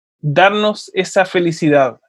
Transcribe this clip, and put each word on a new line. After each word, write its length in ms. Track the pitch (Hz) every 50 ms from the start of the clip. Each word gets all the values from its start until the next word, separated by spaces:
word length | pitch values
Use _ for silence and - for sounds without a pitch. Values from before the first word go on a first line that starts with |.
| _ _ _ _ -
darnos 600 | 147 143 170 185 202 202 208 208 214 208 - - - -
esa 280 | 185 180 - - 202 185
felicidad, 720 | 185 - 185 175 170 160 - 175 151 147 143 135 123 113 _ _